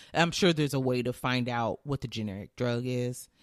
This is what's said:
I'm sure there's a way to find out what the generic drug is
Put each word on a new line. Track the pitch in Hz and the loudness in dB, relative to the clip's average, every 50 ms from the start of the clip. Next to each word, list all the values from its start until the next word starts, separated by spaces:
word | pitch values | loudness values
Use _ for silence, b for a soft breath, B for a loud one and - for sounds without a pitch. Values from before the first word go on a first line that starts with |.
| B B B | B B B
I'm | - 165 170 | 2 2 2
sure | 156 - - 175 170 | 2 4 4 4 6
there's | 147 151 139 - | 4 2 2 2
a | 135 | 0
way | 131 127 127 123 120 | 2 2 2 2 0
to | 123 123 | -2 -2
find | - - 131 123 127 123 120 | -2 0 0 2 2 0 0
out | 120 120 117 110 - - _ | 0 0 0 0 -2 -4 _
what | 147 139 131 - | -4 -4 -4 -4
the | 120 | -6
generic | 110 113 110 104 95 98 101 - _ | -4 -4 -4 -4 -4 -6 -10 -12 _
drug | - 123 123 120 120 123 | -4 -2 0 0 0 -2
is | 127 127 123 123 123 127 - - - b b | -2 -2 -2 -2 -2 -4 -6 -12 -18 b b